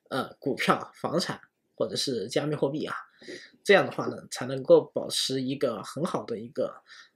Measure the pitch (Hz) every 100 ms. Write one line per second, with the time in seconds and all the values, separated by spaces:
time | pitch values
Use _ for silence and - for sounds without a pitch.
0 | _ 127 143 - 143 113 - 135 - -
1 | 123 156 - - - _ _ - 110 -
2 | - 117 113 156 147 143 139 147 90 -
3 | - _ - - - _ - 185 127 -
4 | 120 117 - - 127 135 131 160 - 123
5 | - - - 135 131 135 127 104 107 135
6 | 170 - - 107 120 - 101 - - -
7 | -